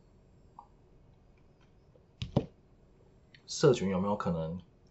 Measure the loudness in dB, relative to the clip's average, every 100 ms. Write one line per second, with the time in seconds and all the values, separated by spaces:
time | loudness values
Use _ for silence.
0 | -20 -20 -20 -20 -20 -20 -20 -20 -20 -20
1 | -20 -20 -20 -20 -20 -20 -20 -20 -20 -20
2 | -20 -12 -2 -2 -2 -12 -20 -20 -20 -20
3 | -20 -20 -20 -20 -12 2 4 4 2 0
4 | 0 -2 -2 -2 -4 -8 -14 -20 -10